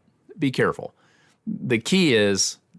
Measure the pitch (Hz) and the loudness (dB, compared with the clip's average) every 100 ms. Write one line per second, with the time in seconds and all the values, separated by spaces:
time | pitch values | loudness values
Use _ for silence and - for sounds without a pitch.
0 | _ _ _ - 135 131 107 - - _ | _ _ _ -6 -4 0 0 -2 -8 _
1 | _ _ _ _ - - 139 117 - 190 | _ _ _ _ -12 -8 -2 -2 0 2
2 | 170 113 104 98 - - _ | 4 4 2 2 -2 -6 _